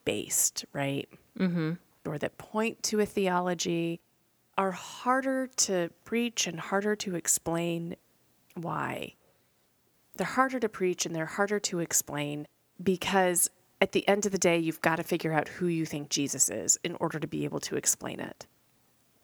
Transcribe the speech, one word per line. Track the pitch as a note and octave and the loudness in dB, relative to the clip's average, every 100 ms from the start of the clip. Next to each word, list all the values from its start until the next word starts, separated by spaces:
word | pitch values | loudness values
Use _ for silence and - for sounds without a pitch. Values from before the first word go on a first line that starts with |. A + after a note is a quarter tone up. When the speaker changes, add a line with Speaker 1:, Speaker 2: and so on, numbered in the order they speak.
Speaker 1:
based, | - G#2+ - - - - - | -2 -2 -2 0 0 -2 -8
right? | D3 C#3 C#3 - - _ - | -4 -2 -2 -6 -12 _ -2
Speaker 2:
Mm-hmm. | F#3 E3+ D#3 E3+ _ _ - | 0 2 0 -2 _ _ -8
Speaker 1:
Or | D3+ | -4
that | - - | -6 -8
point | - G#3+ A3+ - | -6 -2 -2 -2
to | - G#3+ | -2 0
a | G#3 | 2
theology | - F#3+ F3 F3+ F3 F#3 E3+ E3 E3+ _ _ _ _ _ - | 2 2 2 0 0 0 0 0 -4 _ _ _ _ _ 0
are | F#3+ | 0
harder | F3 - - B3 C4 C4+ C4 B3+ | -2 -10 -4 2 2 2 0 -2
to | - - F#3 E3+ - | 0 2 2 0 -4
preach | - A#3 A#3+ - - | -4 0 0 0 -4
and | E3 | -4
harder | - G3 G#3 G#3 | -2 0 2 0
to | - | -2
explain | F3 - - - E3 E3+ E3+ E3+ - _ _ _ _ _ | -2 0 0 0 0 0 -2 -4 -10 _ _ _ _ _
why. | - E3 D#3 C3 B2+ - - _ _ _ _ _ _ _ _ _ - | -10 -6 -4 -2 -4 -8 -14 _ _ _ _ _ _ _ _ _ -6
They're | F#3 | -2
harder | - C4 B3+ | 2 2 2
to | A3 | -2
preach | - F#3 F3+ E3+ | 0 -2 0 -2
and | |
they're | E3 D#3+ | -4 -4
harder | - G3+ G#3 | 0 0 0
to | - F3 | 0 -2
explain | E3+ - - D3 D3 D3 D3+ _ _ - | 0 0 -2 -4 -4 -4 -8 _ _ -4
because | F#3 F#3 - G3 F#3 F3 - _ _ - | 2 2 4 4 6 4 2 _ _ 0
at | G3 | 2
the | G3+ - | 4 4
end | G3+ | 4
of | G#3 | 2
the | F#3+ | 2
day, | F3+ E3+ | 4 4
you've | D#3+ D#3 | 2 0
gotta | E3+ D#3+ | 2 2
figure | E3 E3+ D#3+ | 0 -2 2
out | D#3 - | 2 0
who | - F3 | 0 0
you | E3 | 0
think | D#3 D3+ C#3+ | -2 -4 -2
Jesus | - C#3 C3+ - | -2 0 2 0
is | G#2 E2+ - | 0 0 0
in | - F3 | -2 -2
order | E3 D#3 | -2 -2
to | D3+ | -4
be | D#3 | -4
able | C#3+ D3+ | -4 -4
to | - C3+ | -4 -2
explain | - - - - | -2 -2 -4 -8
it. | - - - _ _ _ _ _ _ _ | -10 -12 -20 _ _ _ _ _ _ _